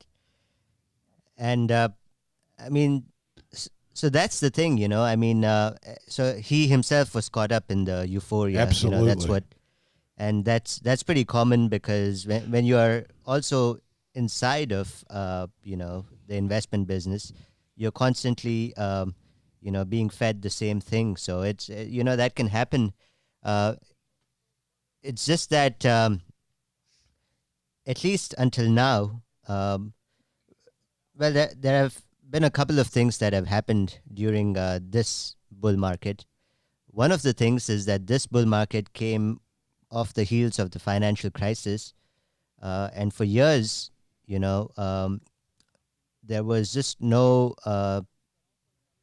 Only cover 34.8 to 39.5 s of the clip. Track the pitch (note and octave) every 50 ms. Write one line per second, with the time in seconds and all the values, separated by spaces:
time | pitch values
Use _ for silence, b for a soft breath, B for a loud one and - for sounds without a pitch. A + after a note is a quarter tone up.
34.8 | F#2 F#2 G2 A#2 A2 - - - - - - _ _ _ G2+ G2 G2+ G#2+ G2+ G2
35.8 | F#2+ F#2 F2+ E2+ - G2+ G2+ - - _ _ _ _ _ _ _ _ _ _ _
36.8 | _ _ - G#2 A#2+ D#3+ F#3+ D#3 C3 C#3 A2+ - A#2 A2+ B2 B2 - - G#2+ G#2
37.8 | G2 G#2 G2+ G2 F#2+ F2+ B2 C#3 - - - A#2+ A#2 A2 G#2+ G#2 G#2+ - - A2
38.8 | G2+ - - - A2+ A2 A2 G#2+ G#2+ G#2+ A2 - _ _